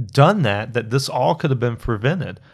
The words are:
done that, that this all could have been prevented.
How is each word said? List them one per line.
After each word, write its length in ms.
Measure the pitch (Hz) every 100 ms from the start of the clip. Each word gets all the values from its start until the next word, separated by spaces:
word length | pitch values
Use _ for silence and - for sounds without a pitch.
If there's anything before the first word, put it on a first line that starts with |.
| 110
done 300 | - 151 208
that, 320 | 120 101 110
that 160 | 120 110
this 180 | 135 135
all 260 | 127 147
could 160 | 170 135
have 80 | 123
been 160 | 120
prevented. 640 | 113 - 107 120 180 90 92 -